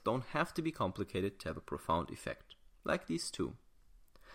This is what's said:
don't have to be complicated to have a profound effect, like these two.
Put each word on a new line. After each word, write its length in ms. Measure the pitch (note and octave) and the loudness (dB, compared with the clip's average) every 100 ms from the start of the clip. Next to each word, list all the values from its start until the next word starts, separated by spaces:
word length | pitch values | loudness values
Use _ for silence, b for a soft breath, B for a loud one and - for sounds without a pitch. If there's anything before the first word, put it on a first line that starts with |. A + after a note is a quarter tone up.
| G#2+ | 2
don't 180 | B2+ - | 2 2
have 260 | D3+ E3+ | 0 0
to 80 | - | 0
be 100 | D#3+ | -2
complicated 640 | - G2 - G2 F#2 G2 - | 2 0 0 -2 2 0 0
to 100 | - | -6
have 80 | D#2+ | -6
a 40 | |
profound 480 | - C#2+ - E2+ D#2+ | -4 -6 2 2 2
effect, 440 | - B1 - - - - - - | -4 -6 -6 -10 -20 -20 -6 2
like 220 | F3 - | 2 2
these 220 | E3 - | -2 -2
two. 260 | - C#2 - - - - - - - B | -2 -2 -2 -18 -20 -20 -20 -20 -20 B